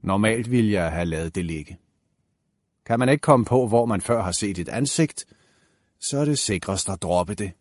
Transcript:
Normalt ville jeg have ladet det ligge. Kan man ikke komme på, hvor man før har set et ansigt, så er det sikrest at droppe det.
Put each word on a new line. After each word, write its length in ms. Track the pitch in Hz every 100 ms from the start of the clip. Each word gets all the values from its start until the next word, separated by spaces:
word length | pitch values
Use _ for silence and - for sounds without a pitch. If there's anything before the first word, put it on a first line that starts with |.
Normalt 480 | - 98 110 113 117
ville 220 | 123 110
jeg 200 | 101 82
have 120 | 82
ladet 300 | 87 80 82
det 100 | 92
ligge. 340 | 87 80 73 90 _ _ _ _ _ _ _ _ _ _ -
Kan 120 | 117
man 100 | 127
ikke 140 | 143
komme 240 | - 135 110
på, 220 | 123 123
hvor 180 | 117 117
man 140 | 101
før 220 | - 117
har 100 | 92
set 260 | 87 104 90
et 100 | 87
ansigt, 560 | 92 139 - 160 - - _ _ _ _ _ _ _
så 180 | - 139
er 60 |
det 140 | 147 143
sikrest 500 | - 98 - 95 -
at 140 | 92
droppe 320 | 87 90 87
det. 180 | 101 101 85